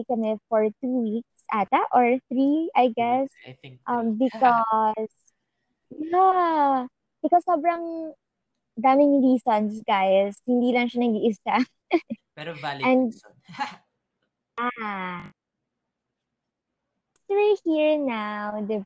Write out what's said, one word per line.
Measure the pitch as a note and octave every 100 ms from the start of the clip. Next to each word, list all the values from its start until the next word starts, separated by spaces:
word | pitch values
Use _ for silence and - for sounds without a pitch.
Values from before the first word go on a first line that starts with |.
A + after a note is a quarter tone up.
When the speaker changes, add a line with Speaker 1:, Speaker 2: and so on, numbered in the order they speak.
| A3+
Speaker 1:
kami | A#3 A3 G#3+ -
for | A3 G#3+ -
two | B3+ B3+
weeks | A3+ A3 - _ -
ata, | A3 G3 D4 G#4
or | B3+ A#3+ C4 -
three, | B3+ C#4 D4+ E4 -
I | B3
Speaker 2:
Two |
weeks, |
Speaker 1:
guess. | A3+ A#3 B3 C4+ _
Speaker 2:
I | B2+ B2+
think | C3+ B2+ -
Speaker 1:
Um, | A#3+ A3+
Speaker 2:
three. | G#3+ B3+
<laughs> |
Speaker 1:
because, | A3+ B3+ A#3 A3+ A3 A3 A3 A3 _ _ _ _ _ _ _ _
yeah, | - D#4 F4 F#4+ F#4 F4 D#4 C#4+ C4+ B3+ _ _ _ D#4
because | F4
sobrang | F4 E4+ E4 E4+ E4+ E4 D#4+ - _ _ _ _ _ -
daming | C4 C4+ D4 C#4
reasons, | C4 B3+ - G#3+ G#3+ G#3+
guys. | - G3+ F#3+ F#3+ G3+ G3+ -
Hindi | B3 B3
lang | B3 A#3+
siya | A#3+ A#3+
nag-iisa. | G#3+ A#3 G3+ A3+ A3 B3+ _ -
<laughs> | E4+ - A3+ _ -
Speaker 2:
Pero | D#3
valid | D3 D3 C#3 B3+
Speaker 1:
And | C4 B3
Speaker 2:
reason. | A3 - _ -
<laughs> | F3 C4+ - _ _ _ _ _ _ _ -
Speaker 1:
Ah. | A#3+ A3+ G#3+ G3 F#3 F3 - - _ _ _ _ _ _ _ _ _ _ _ _ _ _ _ _ _ _ -
we're | G4+ G#4 G4+
here | E4 D#4 D4+ D4+
now, | C4+ A3+ G#3 G#3 G#3 G#3+
di | G#3 G#3+